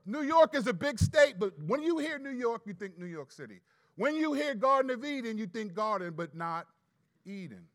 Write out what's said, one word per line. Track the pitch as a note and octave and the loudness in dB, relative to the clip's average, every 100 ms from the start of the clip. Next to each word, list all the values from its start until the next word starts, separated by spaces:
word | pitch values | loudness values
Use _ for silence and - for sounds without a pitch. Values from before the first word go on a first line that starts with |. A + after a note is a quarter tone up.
| F3 | -8
New | C4+ | -4
York | C#4+ E4 D#4+ C#4+ | 4 6 6 6
is | A3 | 0
a | |
big | F3+ C#4+ A#3 | 0 -2 0
state, | D#3 D#4 C#4+ F#3+ | 2 8 6 6
but | G3+ D#3 | -4 -4
when | D3+ C4 | -2 0
you | D#4+ E4 | 0 0
hear | D4+ D4 | -2 -4
New | C#4 | -6
York, | B3+ A#3+ A#3 G#3 | -2 -2 -2 -6
you | |
think | F3+ G3 E3+ | -10 -12 -10
New | F3+ | -10
York | E3 C3+ | -10 -12
City. | - - F2+ _ _ _ - | -14 -16 -16 _ _ _ -4
When | B3 D#4 | -2 0
you | D#4 | 0
hear | C#4+ D4 A#3 | 0 -2 0
Garden | C4 C4+ C4 | 4 4 2
of | B3 | -2
Eden, | C#4+ C#4 A#3 A3 | -4 -4 -4 -6
you | G#3+ | -6
think | A3+ G#3+ | -6 -8
garden, | F3 G#3+ G3+ F3 D#3+ | -4 -2 -2 -4 -6
but | E3+ D#3+ | -8 -6
not | E3+ E3 - _ _ _ _ _ F3+ | -6 -6 -8 _ _ _ _ _ -16
Eden. | G3 E3+ F#2+ E2 | -12 -12 -14 -20